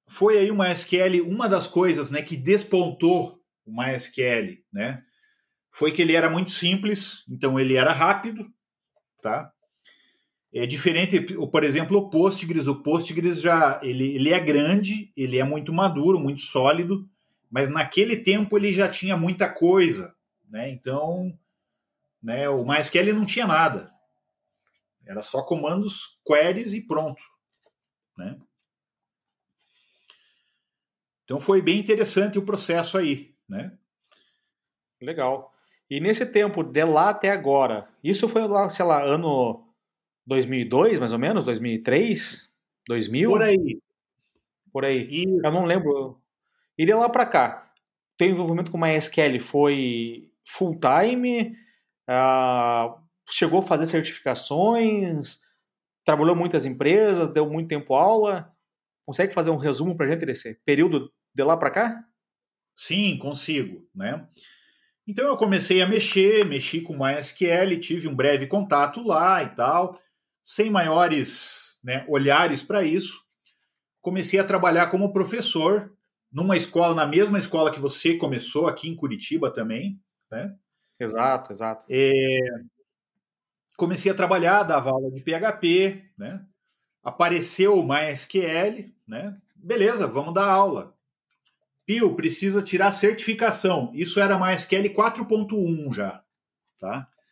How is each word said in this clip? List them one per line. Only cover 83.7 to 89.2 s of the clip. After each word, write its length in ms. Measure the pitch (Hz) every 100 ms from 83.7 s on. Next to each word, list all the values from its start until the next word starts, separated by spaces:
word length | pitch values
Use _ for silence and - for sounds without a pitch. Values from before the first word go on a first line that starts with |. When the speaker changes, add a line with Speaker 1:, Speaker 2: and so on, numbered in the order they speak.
| -
Speaker 1:
comecei 340 | 170 180 196
a 40 |
trabalhar, 500 | 185 175 185 170 202
dava 260 | 175 151 131
aula 200 | 131 131
de 120 | 131
P 120 | 143
H 180 | 165 214
P, 520 | 208 170 175 196 196 - -
né? 260 | - 196 - _ _ _ _ _
Apareceu 760 | - - 170 175 - - 190 196
o 60 |
M 100 | 139
Y 180 | 139 156
S 160 | 139 -
Q 140 | 190
L, 540 | 170 160 202 233 - _ -
né? 300 | 214